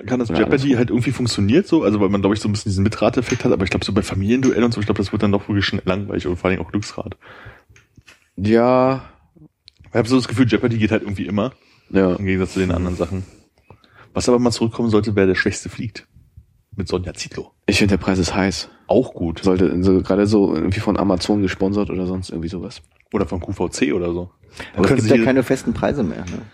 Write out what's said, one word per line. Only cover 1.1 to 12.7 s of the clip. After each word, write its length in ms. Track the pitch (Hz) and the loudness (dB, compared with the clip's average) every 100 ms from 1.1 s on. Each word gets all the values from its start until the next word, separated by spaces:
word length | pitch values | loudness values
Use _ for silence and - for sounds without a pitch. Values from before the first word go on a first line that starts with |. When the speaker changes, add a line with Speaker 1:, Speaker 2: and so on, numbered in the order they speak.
Speaker 1:
funktioniert 540 | 127 123 - 98 151 - | -2 -2 0 2 2 2
so, 160 | 160 | 2
also 160 | 101 104 | 2 2
weil 80 | 98 | 2
man, 120 | 101 | 2
glaub 120 | 98 | 2
ich, 60 | 104 | 0
so 80 | 107 | -2
ein 40 | |
bisschen 180 | 101 107 | -2 -2
diesen 140 | 95 | 0
Mitrate-Effekt 640 | 101 - 104 135 120 123 123 | 0 2 0 2 -2 0 0
hat, 60 | |
aber 120 | 87 | 0
ich 80 | 92 | 0
glaub, 120 | 101 | -2
so 100 | - | -2
bei 100 | 101 | -2
Familienduell 600 | - 98 98 127 131 107 | -2 -2 0 2 2 2
und 100 | 120 | 0
so, 60 | 113 | 0
ich 60 | 104 | -2
glaub, 120 | 107 | -2
das 140 | 101 | -2
wird 120 | 104 | -2
dann 80 | 104 | 0
doch 160 | 101 - | 0 0
wohl 60 | 101 | -2
geschn-, 260 | - 95 92 | -2 -4 -4
langweilig 420 | 95 101 95 87 | -4 -4 -6 -4
und 80 | 87 | -2
vor 120 | 92 | 0
allem 80 | 90 | 0
auch 100 | 87 | -2
Glücksrad. 460 | 104 - - - - - - - - _ _ _ _ - - _ - | -6 -6 -10 -12 -14 -20 -20 -20 -20 _ _ _ _ -20 -20 _ -4
Speaker 2:
Ja. 760 | 101 113 120 127 131 135 - _ _ _ - _ _ _ - | 2 4 6 4 4 0 -6 _ _ _ -20 _ _ _ -6
Speaker 1:
Ich 60 | - | -2
hab 120 | 113 | 2
so 100 | 131 | 2
das 100 | 117 | 2
Gefühl, 180 | 117 123 | 0 2
Jeopardy 300 | 101 123 113 | 2 0 0
geht 140 | 107 | 0
halt 120 | 110 | 0
irgendwie 220 | 101 98 90 | -2 -8 -4
immer. 280 | 101 123 - _ _ - | -2 -4 -6 _ _ -4
Speaker 2:
Ja. 240 | 95 92 90 | 2 2 2
Speaker 1:
Im 100 | 95 | 0
Gegensatz 280 | 95 92 | 0 -2
zu 60 | 95 | -2
den 120 | 92 | -2